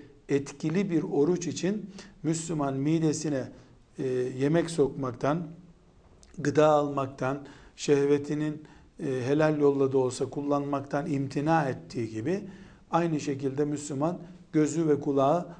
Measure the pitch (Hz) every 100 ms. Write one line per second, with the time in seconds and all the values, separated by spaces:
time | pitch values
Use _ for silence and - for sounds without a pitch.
0 | - - - 139 139 - 160 170 196 165
1 | 143 147 147 180 165 127 175 208 - -
2 | - - 147 165 - 156 139 135 143 165
3 | 160 156 156 139 117 - - - _ -
4 | 131 127 127 131 135 165 160 - 131 -
5 | 131 117 135 160 160 - - - _ _
6 | - - - - 139 139 151 151 147 139
7 | 135 - 131 143 - - - - - 139
8 | 143 147 143 151 151 151 - - - -
9 | 151 127 123 147 156 151 143 139 135 135
10 | 127 120 135 143 143 143 143 143 - 143
11 | 165 139 135 - 147 165 139 117 - 131
12 | 110 110 123 196 202 - - - - 170
13 | 170 151 139 131 135 131 147 147 - 139
14 | 156 175 - - - 160 151 151 160 139
15 | 147 139 135 170 - -